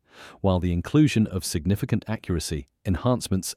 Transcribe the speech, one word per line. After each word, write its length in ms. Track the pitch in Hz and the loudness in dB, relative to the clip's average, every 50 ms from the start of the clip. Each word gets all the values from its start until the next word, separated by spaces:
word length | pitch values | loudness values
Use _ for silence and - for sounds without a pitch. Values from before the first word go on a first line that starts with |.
| _ _ _ - - - - - | _ _ _ -20 -20 -20 -10 -2
while 220 | - 98 92 90 | 2 2 2 2
the 100 | 85 87 | 2 0
inclusion 560 | 87 87 - - - 151 156 131 - 113 107 | 0 0 -2 2 4 4 4 4 4 2 2
of 160 | - 95 92 - | 2 0 -4 -6
significant 640 | - - 87 71 92 101 - - - 113 - - | -4 -4 -2 0 0 0 0 0 -2 -2 -4 -4
accuracy, 640 | - 113 - - - 90 80 - - 80 73 - _ _ _ - | -4 -8 -8 -4 -2 -2 -2 -2 -4 -6 -6 -8 _ _ _ -4
enhancements, 680 | 101 87 - - 123 123 113 - - 95 95 - - - | -2 -2 0 0 0 0 0 -2 -2 -2 -2 -4 -6 -10